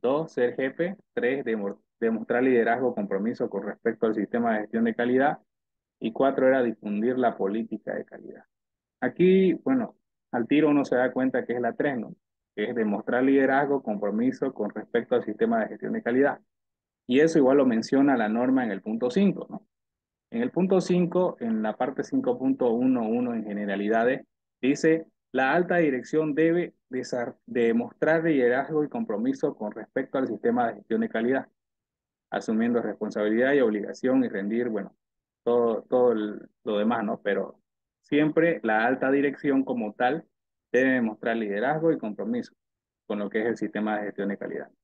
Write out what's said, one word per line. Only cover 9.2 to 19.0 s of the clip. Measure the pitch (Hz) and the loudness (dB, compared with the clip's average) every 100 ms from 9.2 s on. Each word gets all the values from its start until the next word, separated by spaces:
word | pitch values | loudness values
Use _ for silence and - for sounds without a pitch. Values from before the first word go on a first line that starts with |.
| 180 190 190 160 | 6 6 6 2
bueno, | - 131 107 - _ _ _ | 0 0 -2 -10 _ _ _
al | 123 113 | -6 2
tiro | 147 151 | 4 4
uno | 147 | 2
se | 135 123 | 2 2
da | 127 | 2
cuenta | 127 131 151 | 0 0 -2
que | - | -4
es | 123 | -2
la | 120 | -4
tres, | 117 151 127 | -2 -2 -2
¿no? | 107 - _ _ _ - | -8 -12 _ _ _ -6
Que | |
es | 107 | -4
demostrar | 117 107 104 - 123 | -2 -2 -2 -2 2
liderazgo, | 135 139 135 135 143 139 | 4 4 4 2 2 -2
compromiso | - 104 101 104 123 127 135 | -2 -4 -2 0 -2 -2 -6
con | - 104 | -4 -6
respecto | 107 101 120 117 | -6 -4 -4 0
al | 123 | -2
sistema | - 104 113 113 | -2 -4 0 0
de | 104 | -2
gestión | 104 107 | -8 -6
de | 110 | -4
calidad. | 113 123 139 127 _ _ _ _ _ _ - | -2 2 2 0 _ _ _ _ _ _ -2
Y | 123 | 2
eso | 160 160 | 4 6
igual | 131 139 | 6 6
lo | 131 | 4
menciona | 113 113 135 139 127 | 2 2 2 4 4
la | 107 | 0
norma | 110 127 131 | 0 2 0
en | 120 | 0
el | 98 | -4
punto | 107 113 | -6 -4